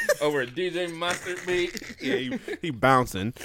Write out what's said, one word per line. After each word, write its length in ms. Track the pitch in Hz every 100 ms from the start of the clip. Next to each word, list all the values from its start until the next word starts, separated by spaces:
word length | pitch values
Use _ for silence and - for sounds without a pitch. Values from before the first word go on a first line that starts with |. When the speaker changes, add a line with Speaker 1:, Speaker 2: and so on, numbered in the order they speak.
| 906
Speaker 1:
<laughs> 0 | -
Speaker 2:
over 180 | 151 147
a 60 | 123
D 240 | 131 180
J 160 | 165 175
Mustard 520 | 165 175 175 180 180 180
beat. 340 | 180 175 - - -
Speaker 1:
<laughs> 40 |
Yeah, 140 | 147 -
he, 220 | 131 262 - -
he 80 | -
bouncing. 640 | 120 127 131 120 95 101 -